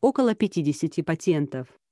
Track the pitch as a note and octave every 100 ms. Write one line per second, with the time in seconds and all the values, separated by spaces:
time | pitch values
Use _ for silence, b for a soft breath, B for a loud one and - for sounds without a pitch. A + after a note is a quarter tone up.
0 | B3+ C#4 A#3+ G#3+ G#3 F3 D3 D3 D#3+ -
1 | D#3+ D#3+ - D#3 C#3+ C3 B2+ _ _